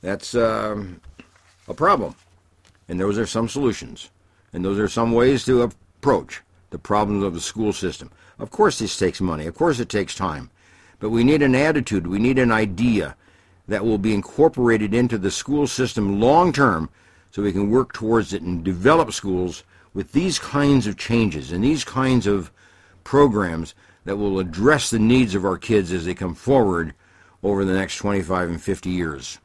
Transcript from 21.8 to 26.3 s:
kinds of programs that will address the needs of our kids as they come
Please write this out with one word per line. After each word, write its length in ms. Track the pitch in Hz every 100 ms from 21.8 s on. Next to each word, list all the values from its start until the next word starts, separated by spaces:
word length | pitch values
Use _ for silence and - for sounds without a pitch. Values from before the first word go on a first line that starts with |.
kinds 420 | - 127 131 127 101
of 240 | 101 82 _ _ _ _ _
programs 680 | - 135 143 107 92 82 82 - _ _
that 120 | - 101
will 220 | 104 95
address 500 | 92 82 117 151 -
the 100 | 117
needs 360 | 107 127 120
of 100 | 95
our 140 | 95 90
kids 340 | - 107 90
as 140 | 90 82
they 80 |
come 200 | 90 92